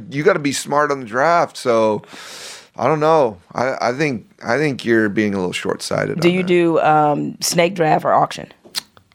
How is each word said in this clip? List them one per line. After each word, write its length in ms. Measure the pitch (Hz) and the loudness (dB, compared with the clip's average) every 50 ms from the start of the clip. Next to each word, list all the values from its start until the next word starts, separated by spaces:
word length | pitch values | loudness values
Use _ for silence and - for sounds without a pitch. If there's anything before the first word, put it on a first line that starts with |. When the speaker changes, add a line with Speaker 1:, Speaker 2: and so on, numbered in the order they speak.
| 107 - | -8 -10
Speaker 1:
you 140 | 131 143 151 | -4 2 2
gotta 160 | 196 190 165 | 2 2 2
be 120 | 143 143 | 0 -2
smart 380 | 127 - - 139 143 143 151 143 | -4 -4 -4 0 0 2 2 2
on 120 | 143 135 | 0 -4
the 40 | 127 | -4
draft. 520 | 104 107 127 143 165 170 170 151 - - | -6 -2 0 2 2 4 2 2 0 -4
So, 440 | - - 127 117 113 110 110 107 107 - - - - - - - - - - - - - _ _ | -6 -2 0 2 2 2 2 0 -2 -6 -12 -20 -20 -18 -18 -18 -16 -16 -16 -18 -18 -20 _ _
I 100 | - 113 | -4 0
don't 120 | 131 156 151 | 0 0 2
know. 380 | 151 156 165 160 139 113 101 87 _ _ - | 2 2 4 4 2 2 -2 -6 _ _ -4
I, 360 | - 120 131 127 - - 117 | -4 -2 -2 -2 -2 -2 -2
I 40 | 123 | 0
think, 340 | 135 160 147 127 101 - _ _ - - | 0 -2 -2 -2 -4 -8 _ _ -12 -4
I 140 | 107 117 | -2 0
think 260 | 139 156 151 131 - - | 0 0 0 -2 -2 0
you're 240 | 113 117 113 110 104 | 2 2 4 2 2
being 240 | 98 110 107 104 101 | 0 0 0 0 0
a 20 | |
little 160 | 98 90 90 - | -2 -4 -4 -4
short-sighted 680 | - - 95 - - - - - - 104 104 104 170 | -6 -4 -4 -4 -4 -4 -4 -2 -2 -2 -2 -2 0
Speaker 2:
Do 80 | 160 | 2
Speaker 1:
on 60 | 170 180 | 2 2
Speaker 2:
you 80 | 185 | 2
Speaker 1:
that. 60 | 175 | 0
Speaker 2:
do, 320 | 180 175 175 170 170 160 - | 2 2 2 2 2 2 2
um, 560 | - 151 156 151 151 147 147 147 147 143 - - | 2 2 2 4 2 2 0 -2 -4 -6 -8 -6
snake 360 | - - - 170 170 180 202 | -4 -2 0 2 2 2 2
draft 280 | 180 160 156 160 170 - | 0 0 2 2 2 2
or 80 | 123 | 2
auction? 400 | 98 131 147 - - - - - - _ _ - - - - _ _ _ _ _ | 2 2 2 0 -4 -10 -14 -16 -18 _ _ -12 -12 -12 -12 _ _ _ _ _